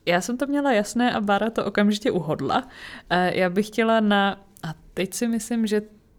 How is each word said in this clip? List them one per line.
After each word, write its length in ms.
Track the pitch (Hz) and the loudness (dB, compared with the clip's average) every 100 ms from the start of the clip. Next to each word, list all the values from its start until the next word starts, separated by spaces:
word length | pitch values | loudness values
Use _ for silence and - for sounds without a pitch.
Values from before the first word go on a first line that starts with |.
| - | 0
já 160 | 175 | 0
jsem 160 | 185 247 | 0 -4
to 100 | 277 | -2
měla 240 | 285 277 | 0 2
jasné 400 | 214 208 233 247 | 2 0 0 0
a 80 | - | 0
Bára 280 | 208 202 214 | 0 2 0
to 160 | 226 208 | -2 -2
okamžitě 460 | 202 208 208 262 | 2 2 2 0
uhodla. 560 | 180 156 151 135 240 - - - - - | -2 -2 -4 0 -2 -2 -14 -18 -18 -2
Eh, 300 | 175 180 - | 0 0 0
já 100 | 185 | 0
bych 180 | 180 208 | 0 -2
chtěla 320 | - 226 226 | 0 2 4
na, 460 | 208 202 196 - - - | 4 2 2 -2 -12 -12
a 100 | 160 151 - | -12 -12 -10
teď 200 | - 185 | -6 -6
si 140 | - 233 | -2 -2
myslím, 400 | 233 - 233 220 | -2 -2 -2 0
že 140 | 214 214 - _ | 0 -2 -14 _